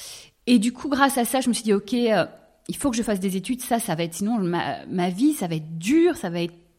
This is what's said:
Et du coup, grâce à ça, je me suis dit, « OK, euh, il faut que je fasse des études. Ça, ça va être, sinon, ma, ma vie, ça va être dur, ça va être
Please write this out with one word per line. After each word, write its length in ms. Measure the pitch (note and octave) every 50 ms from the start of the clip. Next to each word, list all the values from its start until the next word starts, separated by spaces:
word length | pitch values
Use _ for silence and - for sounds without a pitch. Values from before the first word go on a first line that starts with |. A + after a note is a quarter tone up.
| - - - - - - _ _ -
Et 120 | A#3 B3 A3+
du 140 | G3+ A#3+
coup, 160 | B3 - - C#4
grâce 300 | C#4 C4 C#4 C4+ C4 B3+
à 80 | A#3
ça, 160 | - - C4
je 60 | B3 B3+
me 20 |
suis 120 | A3 - -
dit, « 80 | A3 G3
OK, 180 | G3+ G#3 -
euh, 320 | B3 A#3+ A#3+ A3+ G#3+ F3+ - - - - _ _ _ _ _ -
il 80 | -
faut 140 | - - C#4
que 60 | A3+
je 60 | A#3+
fasse 180 | A3 A#3 G#3 F#3
des 160 | F#3+ G3 F#3
études. 240 | F#3+ F#3+ - B3+ B3+
Ça, 180 | - - A#3+ A3+
ça 160 | - - D#3+
va 100 | E3 E3+
être, 100 | E3 E3
sinon, 240 | - G3+ G#3+ B3 A3
ma, 480 | F#3 E3+ F3 E3+ - C#3 A#2+ C#2+ -
ma 240 | E2+ C#3+ F#3 F3 F#3
vie, 240 | F3 G3 C#4 D#4 D4
ça 140 | - F#3+ E3
va 80 | E3
être 200 | D#3 D#3 D#3+ E3
dur, 400 | D#3+ E3+ G#3 D4+ E4 E4+ F4 -
ça 140 | - - F3
va 100 | E3+ F3
être 140 | E3+ E3+ - - _ _ _